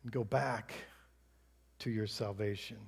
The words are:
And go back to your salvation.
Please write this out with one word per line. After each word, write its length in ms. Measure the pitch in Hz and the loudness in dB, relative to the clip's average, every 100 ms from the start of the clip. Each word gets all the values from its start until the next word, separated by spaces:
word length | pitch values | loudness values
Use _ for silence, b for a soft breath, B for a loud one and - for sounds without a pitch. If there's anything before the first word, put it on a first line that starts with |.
And 100 | 123 | 0
go 100 | 123 | 0
back 500 | 107 131 135 117 - - - B B B B B B _ _ - | 2 4 4 0 -2 -10 -10 B B B B B B _ _ -6
to 100 | 131 | 0
your 160 | 110 107 | 2 2
salvation. 680 | - 107 101 107 101 - 113 | 2 -2 2 0 0 -4 -10